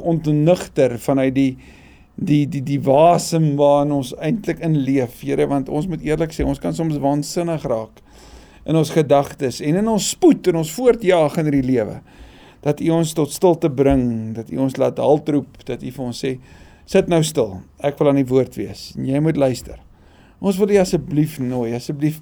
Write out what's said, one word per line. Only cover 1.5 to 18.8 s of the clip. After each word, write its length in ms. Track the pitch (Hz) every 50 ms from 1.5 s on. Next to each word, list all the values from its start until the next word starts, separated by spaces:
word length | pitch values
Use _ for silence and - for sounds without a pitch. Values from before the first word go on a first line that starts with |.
| 127 131 - - - - - - - - - _ - -
die, 240 | - - 147 147 147 127
die, 120 | - 143 127
die 160 | 135 139 139 123
wasem 720 | 135 131 143 160 175 175 - - - 170 165 160 151 139 139
waarin 360 | 147 143 143 143 143 147 147
ons 180 | 139 131 127 - -
eintlik 400 | 151 156 240 208 - 170 160 160 165
in 140 | 165 156 147 131
leef, 360 | 127 139 139 123 117 - - -
Here, 220 | 139 139 143 147 143
want 200 | 139 139 131 135
ons 200 | 143 147 151 185
moet 140 | 160 156 -
eerlik 300 | 147 151 156 165 156 -
sê, 100 | - 143
ons 160 | 135 143 -
kan 140 | - 170 160
soms 240 | - 165 165 151 143
waansinnig 640 | 135 139 147 147 143 - - 180 170 170 165 151 156
raak 340 | 143 120 110 110 - - - - - - - - - - - - - - - - -
in 80 | 151
ons 140 | 160 156 160 -
gedagtes 640 | 165 151 127 143 143 139 143 - - 135 127 120 - -
en 140 | 147 160 190
in 80 | 214 226
ons 220 | 220 196 - - -
spoed 380 | - 370 339 233 - - 185
en 80 | 170 165
ons 140 | 160 156 -
voortjaag 640 | - 262 247 240 226 220 180 180 170 156 147 - 170
in 60 | 156 151
hierdie 200 | 143 139 127 127
lewe. 240 | 131 117 107 101 110 123 - - - - - - - - - - - -
Dat 200 | - 147 143 - 175
U 80 | 165 165
ons 200 | 165 165 156 -
tot 140 | 170 147 147 -
stilte 380 | - 190 180 165 160 - 160 131
bring, 640 | 127 139 139 139 131 123 120 117 113 110 110 110
dat 140 | 113 110 - -
U 60 | 131
ons 160 | 135 131 131
laat 220 | 135 127 127 123 127
haltroep, 640 | 123 123 147 156 - - 147 143 143 - - - -
dat 160 | - 127 120
U 80 | - 135
vir 140 | 123 139 127
ons 140 | 123 113 - -
sê, 100 | 135 131 127 - - - - - - - _ _
"Sit 220 | - - 190 190 180
nou 140 | 175 160 156
stil, 380 | 156 - 143 117 101 92 92 - - _ -
ek 160 | - 143 143
wil 120 | - 156 143
aan 120 | 139 139
die 60 | 135
woord 280 | 123 127 131 123 - -
wees, 380 | - 101 95 98 -